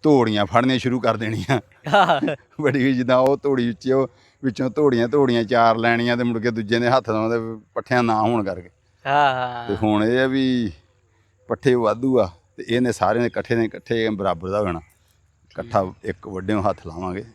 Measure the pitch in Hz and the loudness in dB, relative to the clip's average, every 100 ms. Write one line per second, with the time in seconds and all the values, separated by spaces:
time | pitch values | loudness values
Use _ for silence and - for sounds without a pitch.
0 | 156 143 113 104 101 117 127 127 127 123 | 4 4 4 0 2 2 2 0 -2 -2
1 | 113 110 107 113 143 127 _ _ - 202 | 0 -2 -4 -6 -2 -4 _ _ 0 2
2 | 180 147 - 147 _ - 147 135 131 127 | 4 2 -2 -6 _ -4 -2 2 0 0
3 | 123 127 131 139 143 135 120 110 131 131 | 2 2 4 0 0 0 -2 -4 -2 0
4 | 131 _ _ _ 135 113 131 110 147 120 | 0 _ _ _ -6 -2 -4 2 2 2
5 | 117 143 135 120 107 120 117 113 117 117 | 2 2 2 2 2 4 4 4 2 2
6 | 120 120 120 113 113 113 104 117 120 113 | 0 0 0 -2 -2 -4 -2 0 2 2
7 | 104 107 110 117 113 113 _ - - 123 | 0 -2 -2 -2 -6 -12 _ -10 -2 0
8 | 117 110 110 120 98 90 87 _ _ _ | 2 2 0 0 -4 -8 -12 _ _ _
9 | 135 143 139 127 127 120 120 101 107 104 | -2 2 2 0 -6 -8 -6 -2 0 2
10 | 110 127 131 135 131 123 110 78 _ _ | 2 2 0 0 0 0 -4 -8 _ _
11 | _ _ _ _ - 113 139 123 110 110 | _ _ _ _ -8 -2 0 2 0 0
12 | 131 127 92 - _ - - 120 123 110 | 0 2 0 -4 _ -18 -4 -2 0 0
13 | 92 113 120 - - 117 110 - - 117 | 0 0 -2 -4 -2 -2 -2 -6 -6 -4
14 | 110 104 95 85 92 101 101 82 - _ | -2 -2 -4 -4 -4 -4 -2 -6 -12 _
15 | _ _ _ _ _ - 117 113 92 92 | _ _ _ _ _ -14 -2 -2 -2 -8
16 | 104 92 107 95 95 107 98 92 90 80 | -10 -10 -10 -10 -4 -2 -2 -4 -10 -10
17 | 92 92 117 | -8 -10 -12